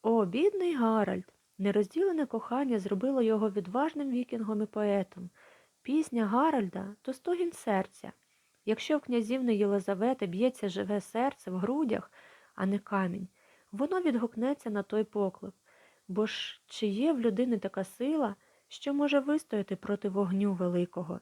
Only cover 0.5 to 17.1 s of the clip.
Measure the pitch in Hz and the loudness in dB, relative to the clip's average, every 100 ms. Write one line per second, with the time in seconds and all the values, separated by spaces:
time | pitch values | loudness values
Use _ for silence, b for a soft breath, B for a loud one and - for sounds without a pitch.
0.5 | 403 349 294 226 220 196 185 - _ _ | 2 0 2 2 2 2 -2 -8 _ _
1.5 | - 196 208 202 320 392 330 277 226 - | -2 2 2 0 0 2 2 0 -4 -2
2.5 | 247 277 220 190 196 254 269 226 220 220 | -2 0 0 0 -2 0 2 2 4 2
3.5 | 202 180 226 311 311 277 247 247 233 214 | -2 -2 0 0 -2 -2 -2 -2 -4 -4
4.5 | 214 214 214 208 202 185 - 180 b b | -2 -2 0 2 2 0 -8 -14 b b
5.5 | b b _ - 294 311 240 214 233 311 | b b _ -2 0 0 0 2 4 4
6.5 | 285 190 185 190 208 - 262 - 349 349 | 2 0 -4 -10 -10 -10 -8 -4 -2 -2
7.5 | - - 196 190 - - - _ _ _ | -4 0 0 0 -8 -18 -18 _ _ _
8.5 | _ - 220 - 302 - 240 220 262 247 | _ -4 -4 0 0 2 -2 0 0 2
9.5 | 208 202 202 190 190 226 262 196 180 254 | 2 4 2 0 0 0 0 -2 2 0
10.5 | 254 202 180 196 202 - 226 262 - - | 0 -6 -4 -2 -2 -2 -2 -2 -2 -6
11.5 | 185 202 277 277 196 - b b b b | -2 -2 0 0 -2 -4 b b b b
12.5 | - 190 202 - 202 185 185 185 b b | -4 -2 -2 -2 -2 -2 -4 -10 b b
13.5 | b b 202 294 370 349 233 226 220 247 | b b -4 0 2 2 0 -2 -2 -2
14.5 | 285 233 208 196 214 214 208 196 - 196 | -2 -2 -4 -2 -2 -2 0 -2 -2 -16
15.5 | - b b b b - 190 214 - - | -16 b b b b -6 -2 -2 -2 -8
16.5 | - _ - 214 202 294 | -10 _ -4 -2 2 2